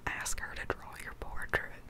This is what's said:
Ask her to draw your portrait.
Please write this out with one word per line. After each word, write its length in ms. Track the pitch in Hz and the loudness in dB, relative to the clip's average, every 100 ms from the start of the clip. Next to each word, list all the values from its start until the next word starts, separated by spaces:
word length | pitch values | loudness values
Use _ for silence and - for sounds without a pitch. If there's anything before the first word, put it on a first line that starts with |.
| - | 0
Ask 340 | - - - | 0 2 2
her 140 | - | 0
to 120 | - - | -2 0
draw 180 | - - - | 0 -2 -8
your 120 | - - | -8 -6
portrait. 640 | - - - - - - | 0 0 4 4 4 -8